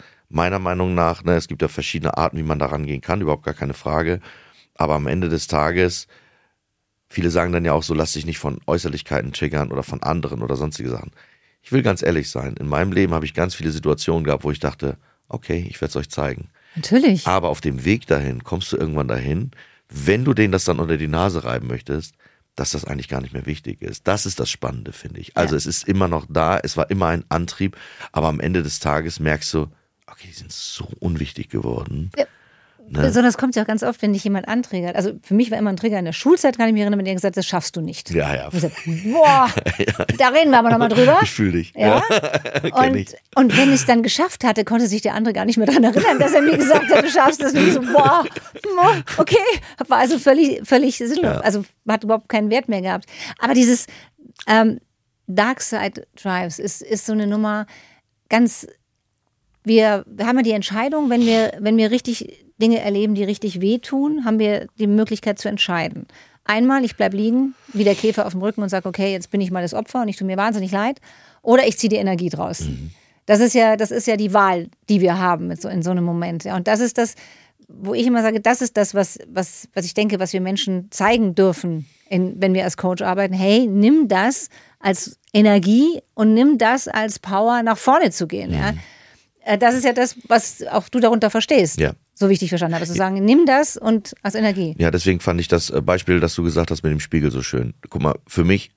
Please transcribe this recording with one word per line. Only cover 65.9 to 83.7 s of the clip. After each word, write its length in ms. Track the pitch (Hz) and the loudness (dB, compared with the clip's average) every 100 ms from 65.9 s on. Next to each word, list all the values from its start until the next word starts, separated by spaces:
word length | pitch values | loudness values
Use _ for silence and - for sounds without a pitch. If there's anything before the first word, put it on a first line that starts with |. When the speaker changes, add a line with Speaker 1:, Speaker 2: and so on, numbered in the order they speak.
| - - _ _ _ - | -8 -16 _ _ _ -2
Speaker 2:
Einmal, 400 | 214 247 269 240 | 2 2 2 0
ich 100 | - | 0
bleib 180 | 196 | -2
liegen, 420 | 196 220 247 269 262 - | 0 0 2 0 -4 -8
wie 100 | 214 | 0
der 120 | 202 196 | 2 2
Käfer 300 | 220 220 202 | 0 0 -2
auf 60 | |
dem 80 | 180 | -4
Rücken 200 | 202 214 | -4 -4
und 80 | 202 | -4
sag, 160 | 190 185 | -4 -4
"Okay, 260 | 180 196 | -2 -2
jetzt 200 | 190 175 | -2 -4
bin 100 | 202 | -4
ich 80 | 185 | -2
mal 120 | 185 | -4
das 100 | 175 | -4
Opfer 280 | 208 220 254 | -6 -6 -4
und 40 | 220 | -4
ich 80 | 202 | -4
tu 80 | 190 | -4
mir 120 | 185 | -2
wahnsinnig 340 | 214 214 185 | -2 -2 -2
leid." 300 | 196 220 277 - - _ _ | -2 -2 -4 -12 -20 _ _
Oder 260 | - 254 262 | 2 4 4
ich 100 | - | 0
zieh 100 | 220 | 0
die 60 | 214 | 0
Energie 340 | 196 180 180 | 0 -2 -2
draus. 320 | - 180 170 | -4 -6 -6
Speaker 1:
Mhm. 300 | - 131 76 - _ _ - | -8 -8 -12 -16 _ _ 2
Speaker 2:
Das 140 | 208 | 4
ist 160 | 240 247 | 4 4
ja, 200 | 226 214 | 4 2
das 140 | 214 | -2
ist 140 | 226 240 | -2 -2
ja 80 | 214 | -2
die 160 | 208 | 2
Wahl, 340 | 202 196 175 170 _ - | 4 4 2 -6 _ 0
die 140 | 208 | 2
wir 160 | 180 180 | 2 2
haben 300 | 185 170 175 | 0 0 -4
mit 140 | 170 | -8
so, 60 | - | -6
in 140 | 185 | -4
so 80 | 170 | -2
einem 140 | 180 | 0
Moment. 400 | 170 170 170 170 | 0 -2 -4 -6
Ja, 120 | - 185 | -6 -4
und 120 | 175 | 0
das 120 | 214 | 0
ist 200 | 240 - | 0 -2
das, 160 | 233 - - - _ _ _ | -4 -4 -20 -20 _ _ _
wo 280 | - 196 - | -12 -6 -2
ich 100 | 247 | 0
immer 160 | 240 | 2
sage, 180 | 220 220 | 2 0
das 220 | 226 247 | 2 0
ist 160 | 247 - | 0 0
das, 160 | 196 | 0
was, 240 | 196 185 - - | 0 -2 -6 -10
was, 400 | 180 180 - - | -8 -8 -10 -12
was 100 | - 180 | -8 -6
ich 100 | - | -2
denke, 240 | 214 196 | -2 -2
was 120 | 190 | -2
wir 80 | 190 | -4
Menschen 460 | 185 196 - 185 185 | -4 -4 -2 -4 -6
zeigen 420 | - 196 233 208 | -2 2 2 2
dürfen, 540 | 175 190 175 175 160 143 _ _ | 2 2 2 -4 -6 -8 _ _
in, 320 | 190 185 175 | -2 -2 0
wenn 140 | 190 | 0
wir 100 | 185 | 0
als 140 | 180 - | -2 -4
Coach 240 | 185 180 | -4 -2
arbeiten. 320 | 196 185 196 | -2 -2 -2
Hey, 320 | 185 190 214 | 0 2 2
nimm 420 | 247 | 2